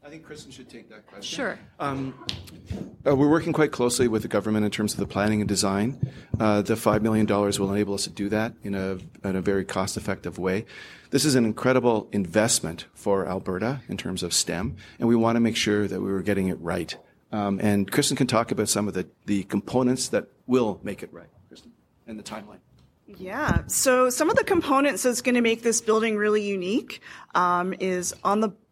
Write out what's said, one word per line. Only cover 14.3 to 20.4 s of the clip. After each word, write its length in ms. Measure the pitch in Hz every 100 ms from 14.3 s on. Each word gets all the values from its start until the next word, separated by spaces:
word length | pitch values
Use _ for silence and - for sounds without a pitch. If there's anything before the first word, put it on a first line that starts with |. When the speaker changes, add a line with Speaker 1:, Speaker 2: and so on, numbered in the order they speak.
Speaker 1:
stem, 440 | - - 85 113 - - -
and 80 | 117
we 80 | 117
want 180 | 113
to 60 | 117
make 160 | 113 113
sure 320 | - 104 101
that 120 | 95
we 120 | 98
were 100 | 98
getting 240 | 92 98 92
it 140 | 85
right. 360 | 85 90 82 - _ _ _
Um, 260 | 110 101 98
and 300 | 107 101 95
Kristen 260 | - 143 143
can 120 | 127
talk 240 | 110 117
about 160 | - 104
some 180 | 104 104
of 80 |
the, 140 | 90 87 _ -
the 160 | 101
components 640 | 90 101 - 127 127 127 -
that 200 | 107 - _